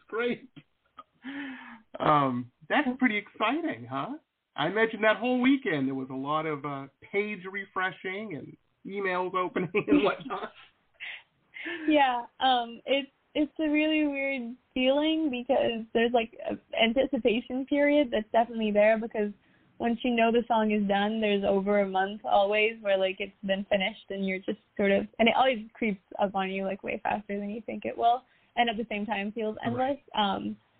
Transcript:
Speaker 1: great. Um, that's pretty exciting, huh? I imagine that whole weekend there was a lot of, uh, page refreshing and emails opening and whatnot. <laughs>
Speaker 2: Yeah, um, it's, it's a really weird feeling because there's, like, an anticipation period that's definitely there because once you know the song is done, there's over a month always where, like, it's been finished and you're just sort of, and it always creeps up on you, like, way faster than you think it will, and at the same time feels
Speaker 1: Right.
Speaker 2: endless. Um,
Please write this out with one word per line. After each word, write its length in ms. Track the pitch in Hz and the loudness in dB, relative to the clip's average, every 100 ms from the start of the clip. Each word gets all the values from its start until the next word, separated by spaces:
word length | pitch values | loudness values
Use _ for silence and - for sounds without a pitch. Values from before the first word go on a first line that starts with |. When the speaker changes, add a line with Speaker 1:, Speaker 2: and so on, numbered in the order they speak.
| - | -10
Speaker 1:
great. 400 | 214 240 - - - - _ _ - - _ 254 277 277 254 247 233 _ - | -4 -4 -4 -10 -20 -20 _ _ -20 -20 _ -12 -10 -10 -12 -16 -20 _ -4
Um, 520 | - 151 135 123 123 _ - | 2 2 2 -2 -6 _ -4
that's 180 | 220 277 247 | -2 0 0
pretty 180 | 254 208 | 0 0
exciting, 680 | 202 - 220 302 330 113 120 | -6 -4 -2 -2 -4 -8 -8
huh? 220 | 135 165 302 _ _ _ - | -8 -8 -10 _ _ _ -4
I 120 | 151 | -2
imagine 340 | 202 220 220 | 2 0 2
that 160 | 214 208 | 2 2
whole 240 | 247 254 | 2 2
weekend 460 | 247 277 208 151 135 | 4 4 2 0 0
there 80 | 135 | -2
was 140 | 131 | -6
a 60 | 131 | -6
lot 300 | 139 156 156 | -4 -2 -2
of, 200 | 147 143 | -4 -6
uh, 200 | 139 139 _ - | -8 -12 _ -6
page 280 | 202 208 202 185 | -4 -4 -6 -10
refreshing 840 | 196 196 190 185 160 190 190 214 143 | -12 -10 -4 -4 -4 -8 -8 -8 -10
and 220 | - - _ _ 185 | -12 -18 _ _ -10
emails 480 | 196 190 180 185 185 | -4 -2 -2 -2 -2
opening 340 | 180 196 175 208 - | -2 -2 -2 0 4
and 160 | 196 | 4
whatnot. 480 | 196 - 254 190 - - | 4 0 -6 -10 -10 -14
<laughs> 40 | - _ _ - - - - _ _ - 330 339 311 | -20 _ _ -18 -16 -16 -20 _ _ -14 -10 -6 2
Speaker 2:
Yeah, 320 | 302 262 240 240 - | 4 4 0 -6 -2
um, 400 | 262 247 233 233 - | 0 2 -2 -8 -2
it's, 240 | 277 277 _ _ 285 | -2 -2 _ _ -2
it's 160 | 294 - | -2 0
a 80 | 311 | 0
really 380 | 302 311 311 294 | 2 2 2 2
weird 460 | 277 269 269 233 254 _ | 0 -2 -4 -6 -12 _
feeling 560 | 262 254 277 311 320 311 | 0 2 4 2 2 0
because 540 | 247 240 240 233 226 226 | -2 0 2 2 -2 -2
there's, 200 | 233 233 | 2 2
like, 180 | 240 226 - - | 2 0 -6 -10
an 80 | 208 _ - | -10 _ 0
anticipation 840 | 226 233 269 262 233 220 - 254 269 | 2 2 0 2 2 0 -2 -6 -2
period 420 | 285 285 294 254 | 2 4 4 2
that's 200 | 226 214 | 0 0
definitely 400 | 226 233 226 214 | 0 0 0 0
there 260 | 208 214 220 | 4 4 4
because 340 | 226 226 208 208 _ _ _ - | 0 -2 -4 -4 _ _ _ -4
once 220 | 233 233 | -2 0
you 80 | 254 233 | 0 4
know 160 | 226 | 4
the 120 | 233 226 | 4 2
song 240 | 226 214 | 2 2
is 160 | 214 196 | 2 2
done, 320 | 196 208 226 | 2 0 0
there's 240 | 214 202 196 | 0 2 2
over 360 | 196 196 202 | 2 2 2
a 60 | 196 | 2
month 320 | 190 190 214 | 0 -2 -2
always 520 | - 208 202 214 214 226 | 2 4 4 4 2 0
where, 180 | 202 196 | 0 2
like, 200 | 190 190 | 2 -2
it's 140 | 196 - 190 | -10 -8 -4
been 200 | 190 202 | -2 0
finished 360 | 202 190 208 - | 0 0 -6 -10
and 140 | 196 190 | -4 -4
you're 120 | 190 | -4
just 200 | 196 214 _ - | -4 -8 _ 0
sort 140 | 202 | 2
of, 160 | 196 208 - | 2 0 2
and 80 | 226 | 2
it 60 | - | 4
always 220 | 262 233 226 | 2 0 -6
creeps 260 | - 226 196 - - | -4 -4 -4 -8 -4
up 140 | 202 196 | -2 -2
on 140 | 190 | -4
you, 140 | 190 | -4
like, 200 | 190 196 | -4 -6
way 180 | 220 220 | -6 -4
faster 340 | - 214 208 202 | -2 -4 -4 -8
than 120 | 202 | -6
you 120 | 226 - | -8 -10
think 180 | 214 | -8
it 140 | 220 226 | -8 0
will, 240 | 233 247 - _ _ - | 2 2 -2 _ _ -2
and 140 | 233 | 0
at 80 | 220 | -2
the 100 | 226 | -4
same 160 | 208 208 | -6 -4
time 280 | 202 202 | -4 -4
feels 240 | 233 214 214 | -4 -4 -4
Speaker 1:
Right. 100 | 233 | -4
Speaker 2:
endless. 300 | 240 254 277 _ - | -2 -2 -4 _ -2
Um, 380 | 202 196 208 214 _ _ | 0 0 -4 -10 _ _